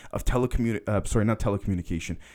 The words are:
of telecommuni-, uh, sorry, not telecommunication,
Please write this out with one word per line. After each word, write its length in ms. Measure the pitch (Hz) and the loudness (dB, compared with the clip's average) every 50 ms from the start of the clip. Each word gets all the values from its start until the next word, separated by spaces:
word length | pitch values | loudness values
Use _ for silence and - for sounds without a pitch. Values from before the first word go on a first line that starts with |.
| - - - | -14 -8 -6
of 100 | - - | -2 0
telecommuni-, 640 | - 131 123 123 123 - - 117 117 110 101 - | 2 2 2 2 2 2 2 2 2 0 -2 -2
uh, 160 | 104 104 95 - | 0 0 0 0
sorry, 220 | - - 117 101 | 2 2 2 4
not 160 | 117 110 - | 4 2 2
telecommunication, 720 | - 110 101 95 - 104 95 87 85 - 87 82 - - 80 - - - | 0 0 0 0 0 -2 -2 -2 -2 -4 -4 -4 -4 -6 -8 -8 -10 -20